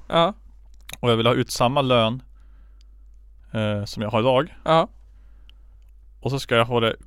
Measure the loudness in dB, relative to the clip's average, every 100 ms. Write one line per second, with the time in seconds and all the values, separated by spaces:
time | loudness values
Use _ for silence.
0 | -4 0 0 -2 -16 -20 -20 -20 -20 -6
1 | 0 2 2 2 -2 0 0 0 2 2
2 | 2 -2 -12 -20 -20 -20 -20 -20 -20 -20
3 | -20 -20 -20 -20 -10 -4 -2 -4 -6 -8
4 | -4 0 2 2 0 -6 0 2 0 -6
5 | -20 -20 -20 -20 -20 -20 -20 -20 -20 -20
6 | -20 -12 -8 -8 -2 0 2 0 -2 -4